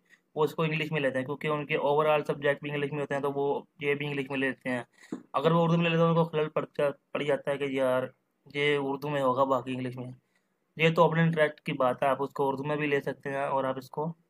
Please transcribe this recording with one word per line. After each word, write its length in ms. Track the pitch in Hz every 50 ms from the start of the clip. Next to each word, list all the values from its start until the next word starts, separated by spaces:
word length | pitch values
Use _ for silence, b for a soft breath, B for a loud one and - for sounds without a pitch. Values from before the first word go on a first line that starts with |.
| b b b b b _ -
वो 80 | 151 151
इसको 200 | 151 - - 160
English 280 | 156 156 156 156 156
में 80 | 160 151
लेते 180 | 139 131 127 131
हैं 80 | 127
क्योंकि 220 | 135 143 139 - 156
उनके 280 | 151 147 143 - 156 -
overall 480 | - 143 143 151 156 156 151 147 143
subject 360 | - 147 143 143 147 143 143
भी 80 | 151 147
English 200 | 147 147 143 139
में 80 | 147 147
होते 140 | 143 - 143
हैं, 80 | 139
तो 80 | 135 143
वो 380 | 139 139 139 143 135 117 - _ _ -
ये 120 | 143 143 143
भी 120 | 143 147
English 200 | 147 147 139 131 135
में 60 | 139 135
लेते 320 | 135 135 127 _ - 131
हैं। 160 | 127 123 123 _ B B B B B B B _ -
अगर 180 | 139 139 160
वो 100 | 165 170
उर्दू 140 | 170 165 170
में 80 | 170 170
लेते 120 | 165 165
हैं 60 | 165 170
तो 40 | 165
उनको 160 | 165 170 165
खलल 240 | 165 - 151 156 156
पड़ 160 | - 151 139
जा-, 280 | - - - 147 143 139 _ _ _ -
पड़ 80 | 143
जाता 280 | 143 147 139 135 - 147
है 80 | 143 135
कि 200 | 143 139 131 135
यार 340 | 135 127 127 127 131 127 - _ _ _ _ _ _
ये 300 | 139 - 143 143 147 147
उर्दू 320 | 143 139 135 135 135 139 147
में 120 | 147 139
होगा 220 | 135 127 123 131 139
बाकी 280 | 135 135 123 123 131
English 240 | 127 127 127 127 123
में। 180 | 127 123 127 - - _ _ _ _ _ _ _ _ _ _ -
ये 140 | 151 156 165
तो 140 | 165 180 165
अपने 180 | 160 160 165
interest 380 | 165 165 160 156 151 147 - -
की 120 | - -
बात 300 | 139 135 131 123 127 -
है, 60 | 143 139
आप 120 | 131 135
उसको 280 | 139 135 - - 139 135
उर्दू 160 | 131 131 139
में 140 | 151 151 147
भी 80 | 151
ले 140 | 147 143 139
सकते 300 | 135 147 131 - - 143
हैं 160 | 139 139 143
और 200 | 143 139 135 131
आप 120 | 131 131 131
इसको 360 | 127 - - 151 151 165 165 _ _